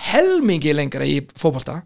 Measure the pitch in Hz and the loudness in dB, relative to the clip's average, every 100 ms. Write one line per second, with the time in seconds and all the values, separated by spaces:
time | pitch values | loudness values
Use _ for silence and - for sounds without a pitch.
0 | - 262 381 359 233 165 147 147 139 135 | 0 2 4 4 2 2 0 0 -2 -4
1 | 139 143 143 - 160 131 - 165 | -2 -2 -4 -2 -2 -2 -6 -10